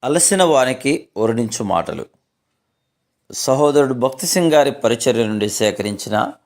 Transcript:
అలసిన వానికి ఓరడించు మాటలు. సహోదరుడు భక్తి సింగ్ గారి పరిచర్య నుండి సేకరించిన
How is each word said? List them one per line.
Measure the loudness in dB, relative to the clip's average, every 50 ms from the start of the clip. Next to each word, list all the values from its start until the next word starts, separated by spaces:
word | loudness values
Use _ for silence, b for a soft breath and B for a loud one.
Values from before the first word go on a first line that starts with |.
| -2
అలసిన | 0 0 2 2 2 4 4 4
వానికి | 4 4 4 2 2 -2 -4 -2 -2 -2 -2 -4 _ _
ఓరడించు | -2 0 0 0 0 -2 -4 -4 -6 -4
మాటలు. | -2 -2 -2 -2 -4 -6 -10 -10 -14 _ _ _ _ _ _ _ _ _ _ _ _ _ _ _ _ _ _ _ _ _ _ _ _ -12
సహోదరుడు | -8 -2 0 2 2 2 2 4 4 2 2 0
భక్తి | -2 -2 -2 -2 -4 -6
సింగ్ | -2 -2 0 2 4 4
గారి | 4 4 2
పరిచర్య | 0 -2 -2 -2 -2 0 0 0 2 2 0
నుండి | 0 0 -2 -2 -4
సేకరించిన | -2 0 -2 -2 0 -2 -6 -6 -6 -8 -8 -4 -2 -2 -2 -2 -6 _ _